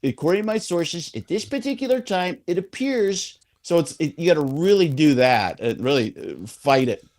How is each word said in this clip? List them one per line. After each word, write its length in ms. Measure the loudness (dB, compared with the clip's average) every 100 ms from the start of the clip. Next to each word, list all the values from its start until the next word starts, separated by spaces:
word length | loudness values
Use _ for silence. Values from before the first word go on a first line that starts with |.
according 400 | -4 -2 0 0
to 40 | 0
my 120 | -4
sources, 520 | -2 -4 -4 -6 -10
at 140 | -12 -6
this 160 | -6
particular 560 | -4 -6 -4 -4 -2 -2
time, 380 | -2 -4 -2 -6 -4
it 120 | -4
appears, 800 | -4 -6 -4 0 0 -2 -8 -14 _ _
so 160 | 0 0
it's, 180 | 0 -4
it, 200 | -6 -2
you 80 | 2
gotta 140 | 2 0
really 420 | 0 2 4 4
do 260 | 4 4
that, 460 | 6 6 4 2 -2
uh, 120 | -4 -2
really, 360 | 0 0 0 -6
uh, 300 | -12 -12 -14
fight 420 | -6 2 4 4
it. 180 | -2 _